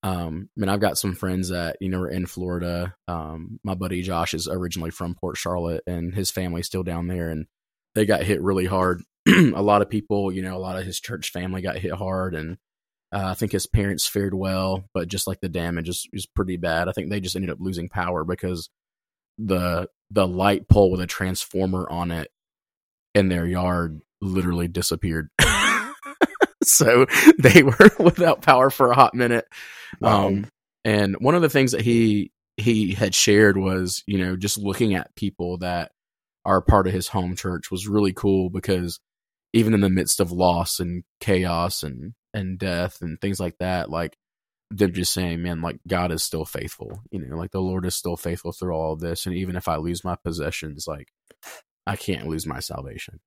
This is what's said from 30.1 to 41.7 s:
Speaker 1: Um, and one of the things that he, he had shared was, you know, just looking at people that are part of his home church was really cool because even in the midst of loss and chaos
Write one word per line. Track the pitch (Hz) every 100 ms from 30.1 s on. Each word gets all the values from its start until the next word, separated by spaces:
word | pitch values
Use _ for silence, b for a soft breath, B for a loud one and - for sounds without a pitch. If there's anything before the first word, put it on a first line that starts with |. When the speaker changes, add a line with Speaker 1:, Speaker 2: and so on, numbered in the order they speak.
| 104 98
Speaker 1:
Um, | 98 104 _ _ _
and | 113 107 101 98
one | 123 170
of |
the | 160
things | 147 131
that | 123
he, | 117 117 113 104 - _ _ -
he | 110 110 98
had | 95 104
shared | - - 101 107 98
was, | 95 92 92 - -
you | 98
know, | 90 92
just | 98 -
looking | 101 95 113
at | 95 -
people | - 101 - 87 90
that | 90 87 80 _ _ _ _ _
are | - 95
part | - 104 92
of |
his | 95 92
home | 101 90 90
church | 95 87 -
was | 92 104
really | 104 101
cool | 92 101 95 90
because | 92 - 92 87 - _ _ _ _ _
even | 117 110
in | 110
the | 98
midst | 92 - -
of | 92
loss | 87 90 85 85 -
and | 87 90 - _
chaos | - 95 90 85 87